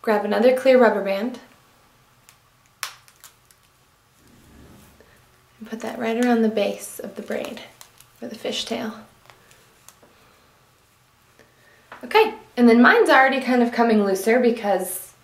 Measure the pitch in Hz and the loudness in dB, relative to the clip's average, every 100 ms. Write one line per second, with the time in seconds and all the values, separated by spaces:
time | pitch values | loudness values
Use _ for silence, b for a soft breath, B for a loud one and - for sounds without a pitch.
0 | - 208 208 202 240 254 269 254 226 208 | -2 -2 -2 0 2 2 2 4 4 2
1 | 196 196 233 - - _ _ _ _ _ | -4 -6 -8 -12 -20 _ _ _ _ _
2 | _ _ _ _ _ _ _ _ - - | _ _ _ _ _ _ _ _ -16 -16
3 | _ _ - _ _ _ _ _ _ _ | _ _ -20 _ _ _ _ _ _ _
4 | _ _ _ _ _ b b b b b | _ _ _ _ _ b b b b b
5 | b b b _ _ _ 220 220 - 240 | b b b _ _ _ -18 -14 -14 -10
6 | 226 226 247 233 220 214 202 202 - - | -8 -4 -2 0 0 -2 -4 -6 -14 -16
7 | 208 208 208 - - 214 - _ - _ | -16 -16 -10 -10 -10 -16 -20 _ -20 _
8 | _ _ 240 220 247 220 - 233 220 220 | _ _ -18 -12 -10 -10 -8 -8 -10 -14
9 | - _ _ b b b b b b _ | -20 _ _ b b b b b b _
10 | b b b b b b _ _ _ _ | b b b b b b _ _ _ _
11 | _ _ _ _ b b b b b - | _ _ _ _ b b b b b -20
12 | 240 427 427 - - - 240 233 254 440 | -2 0 0 -2 -14 2 6 6 6 6
13 | 359 269 269 262 240 254 240 233 233 214 | 6 6 4 0 -2 0 0 0 0 2
14 | 196 190 - 240 240 226 208 185 180 - | 0 -2 0 0 0 -2 -2 -2 -4 -10
15 | - _ | -16 _